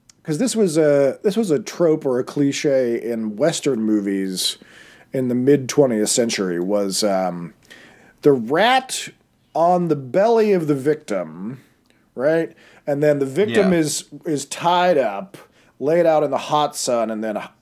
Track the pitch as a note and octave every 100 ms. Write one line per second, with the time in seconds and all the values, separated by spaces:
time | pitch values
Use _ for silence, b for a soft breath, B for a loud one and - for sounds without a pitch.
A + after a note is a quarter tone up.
0 | _ _ - D3+ A#3+ A3 G3 D#3 D3+ C#3+
1 | C3+ - G#3+ G3 G#3 C#3 - - E3+ D#3
2 | C#3+ B2 B2+ C#3+ C#3+ C#3 D3+ C3+ B2 A#2
3 | A#2 A#2 G#2+ G#2 D3+ D#3+ D3 A#2+ A2 G#2+
4 | G2+ G2 F#2+ F#2 - - B B B B
5 | B C3+ B2+ B2 C3 C#3+ B2 - C3+ G#2+
6 | G#2+ - A#2 A2 F#2 F2 F2+ G#2 G2+ F#2
7 | G#2+ F#2+ F#2 F2 E2+ - B B B B
8 | B B D3 C3+ A2+ D#3 A3+ C4 B3+ -
9 | - - _ _ _ D3+ E3+ F3+ E3+ C#3+
10 | C3 E3+ A3 A3+ G#3+ F#3 D#3 C#3+ C3 D3
11 | - G2 E2 D#2+ G2+ B2+ b b b b
12 | b - C#3 E3 D#3+ - b b - C#3+
13 | D3+ C#3+ C3+ C3+ G#3+ A3+ F#3+ E3+ D#3 -
14 | - C#3+ F3+ C#3+ - - E3+ E3+ F3+ D#3
15 | A2+ G2 F#2+ - - b b b C3+ E3+
16 | E3 D#3 C#3+ C3 - D3+ D3 - - A#2
17 | A2 A2 A2 G#2 - _